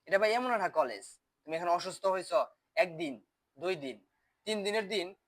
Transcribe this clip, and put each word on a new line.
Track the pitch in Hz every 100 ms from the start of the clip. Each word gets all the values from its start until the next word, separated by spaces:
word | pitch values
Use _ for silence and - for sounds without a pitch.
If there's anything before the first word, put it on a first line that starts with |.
| -
এটা | 196
ভাই | 214
এমন | 233 247
একটা | 226 180
কলেজ, | 160 135 104 - - _ _
তুমি | 151 160
এখানে | 175
অসুস্থ | 175 185 160 196
হইছো | 185 170 165 123 _ _ -
একদিন, | 175 160 156 113 _ _ _ 131
দুই | 175 180
দিন, | 139 107 _ _ _ _ -
তিন | 214
দিনের | 196 214 196
দিন | 208 175 -